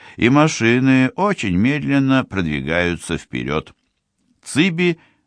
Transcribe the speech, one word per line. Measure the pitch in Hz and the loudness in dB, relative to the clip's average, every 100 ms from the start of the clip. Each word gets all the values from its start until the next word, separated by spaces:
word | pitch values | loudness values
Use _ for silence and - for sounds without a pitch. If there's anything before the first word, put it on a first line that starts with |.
| - - | -16 0
и | 117 | 2
машины | 147 156 - 113 123 131 131 131 - | 2 0 0 2 2 4 4 2 0
очень | 202 196 101 90 | -2 -2 -2 0
медленно | 123 147 139 139 135 135 | 0 -2 -2 0 2 0
продвигаются | 113 95 80 71 67 85 87 82 - 87 | 0 -4 -4 -4 -2 0 0 -2 -6 -8
вперед. | - 64 62 78 - _ _ _ _ _ _ _ | -6 -8 -4 -4 -6 _ _ _ _ _ _ _
Циби — | - 135 190 165 180 160 _ _ | -6 0 0 2 -2 -2 _ _